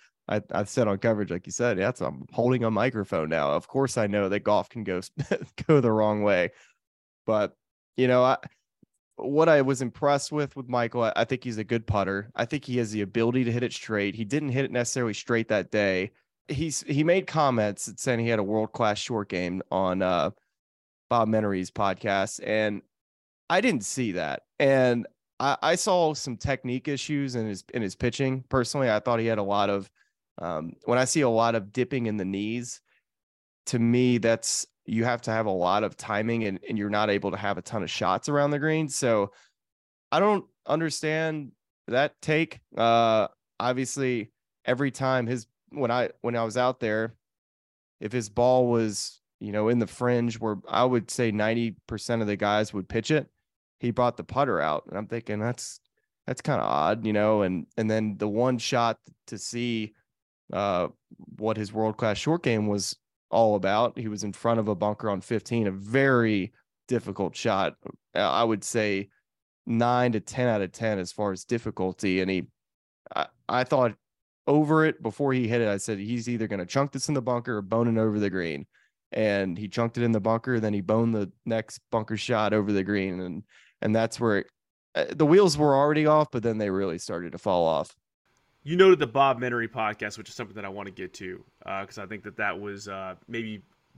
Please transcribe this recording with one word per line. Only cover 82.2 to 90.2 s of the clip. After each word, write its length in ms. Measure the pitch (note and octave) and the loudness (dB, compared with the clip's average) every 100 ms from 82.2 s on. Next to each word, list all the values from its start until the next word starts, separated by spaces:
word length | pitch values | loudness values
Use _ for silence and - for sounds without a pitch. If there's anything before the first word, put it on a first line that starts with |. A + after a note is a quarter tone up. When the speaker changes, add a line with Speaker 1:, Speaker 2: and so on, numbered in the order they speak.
| - A2+ G#2 | -2 0 2
Speaker 1:
over 200 | G#2+ G2+ | 2 2
the 120 | G2+ | 0
green. 360 | F#2+ G#2 F#2+ F#2 | 0 0 -2 -4
And, 220 | F2+ E2 - _ _ _ | -8 -10 -14 _ _ _
and 160 | G#2+ A2 | 0 2
that's 240 | A2+ - | 0 0
where 180 | A#2 G2+ | 0 0
it, 80 | - _ _ _ _ | -2 _ _ _ _
uh, 100 | - - | -4 -2
the 140 | D3+ | 2
wheels 320 | D3+ F#3 F#3+ D3 | 6 8 8 6
were 180 | D3 | 4
already 320 | C3+ D3 D3+ D3+ | 6 4 4 6
off, 240 | D3+ D3+ | 4 4
but 120 | B2 | 0
then 160 | A#2 A2 | -2 0
they 100 | G#2 | 0
really 300 | F#2+ F#2+ E2 | 0 -2 -4
started 340 | - F2 E2+ | -6 -6 -8
to 60 | - | -4
fall 280 | G#2+ F2+ E2 | 0 4 4
off. 280 | D#2 - - _ _ _ _ _ _ | 2 -2 -10 _ _ _ _ _ _
Speaker 2:
You 120 | C#3+ F3+ | 0 6
noted 220 | F#3+ F3 | 8 8
the 80 | B2+ | 4
Bob 320 | C3+ C#3 A#2+ | 4 4 4
Menery 300 | B2 A#2+ A2+ | 0 -2 -2
podcast, 500 | B2 G#2+ G#2 G#2+ | -2 -4 -4 -8
which 100 | A2 | -10